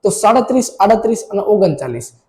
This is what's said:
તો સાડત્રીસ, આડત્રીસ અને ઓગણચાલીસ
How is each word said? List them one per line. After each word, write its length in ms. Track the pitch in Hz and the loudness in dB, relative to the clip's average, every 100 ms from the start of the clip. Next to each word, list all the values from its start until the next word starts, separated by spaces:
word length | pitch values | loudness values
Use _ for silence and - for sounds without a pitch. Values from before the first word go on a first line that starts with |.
તો 60 | 202 | -2
સાડત્રીસ, 600 | - 214 240 233 254 - - | 0 2 2 2 -2 -2 0
આડત્રીસ 460 | 202 220 226 226 - | 2 2 0 -4 -4
અને 100 | 202 | -6
ઓગણચાલીસ 720 | 202 208 185 135 131 117 - _ | 0 2 2 0 -8 -10 -12 _